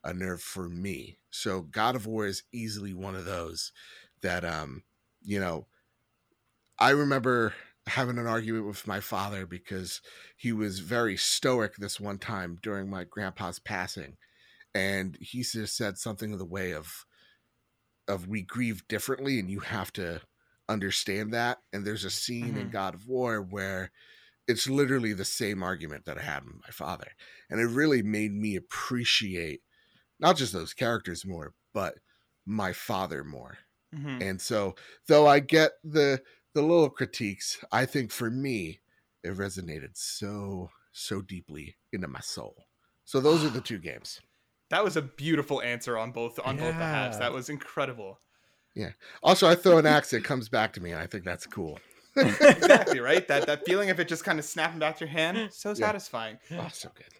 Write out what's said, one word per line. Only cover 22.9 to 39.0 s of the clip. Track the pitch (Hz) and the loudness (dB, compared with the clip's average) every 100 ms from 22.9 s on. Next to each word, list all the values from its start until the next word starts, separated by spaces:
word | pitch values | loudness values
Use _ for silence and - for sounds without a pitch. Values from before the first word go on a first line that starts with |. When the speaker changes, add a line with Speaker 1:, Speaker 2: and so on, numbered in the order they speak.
Speaker 1:
of | 85 113 | -6 -4
War | 127 123 110 | -2 0 -2
where | 92 101 98 95 92 _ - - - _ - | -4 -6 -4 -4 -8 _ -20 -20 -20 _ -2
it's | 113 131 | 0 2
literally | 135 139 135 110 | 2 4 4 2
the | 98 | -2
same | 95 - 104 98 | -4 -2 -2 -2
argument | 90 90 78 73 - | -4 -4 -8 -10 -10
that | - | -8
I | |
had | 73 71 | -6 -8
with | 64 | -8
my | - - | -20 -18
father. | - 73 87 - - - - _ | -10 -8 -8 -10 -18 -20 -20 _
And | 107 | 0
it | 117 | 2
really | 120 156 135 | 4 4 4
made | 104 107 107 | 4 0 0
me | 101 107 95 | -2 -2 -2
appreciate | - - - 123 120 - 104 90 80 71 _ _ _ _ _ _ | -6 -8 -4 -2 2 0 0 -4 -6 -8 _ _ _ _ _ _
not | 156 170 | 4 4
just | 120 | 0
those | 95 78 | -4 -6
characters | - 120 113 - 82 95 | -4 -2 -2 -4 -8 -8
more, | 87 73 _ _ | -10 -12 _ _
but | 107 90 - _ _ _ _ - | -4 -4 -6 _ _ _ _ -6
my | 107 95 | -4 -2
father | 90 - 101 92 76 | -4 -4 -2 -2 -6
more. | 73 69 64 - _ _ _ | -8 -12 -14 -20 _ _ _
Speaker 2:
Mm-hmm. | 156 139 131 | -10 -8 -4
Speaker 1:
And | 98 95 | -4 -4
so, | - 113 98 - - - - | -2 0 0 -6 -18 -20 6
though | 151 147 | 10 10
I | 143 | 8
get | 135 156 156 - | 8 6 6 2
the, | 160 151 143 135 - _ _ | -2 4 4 2 -4 _ _
the | 151 | 0
little | 151 170 147 | 4 6 6
critiques, | - 123 - 104 95 - - - | 2 -6 -4 -6 -6 -8 -8 -2
I | 110 127 | 0 2
think | 147 113 | 0 -4
for | - 117 | -4 -4
me, | 127 139 113 80 - _ _ | -2 -2 -2 -4 -10 _ _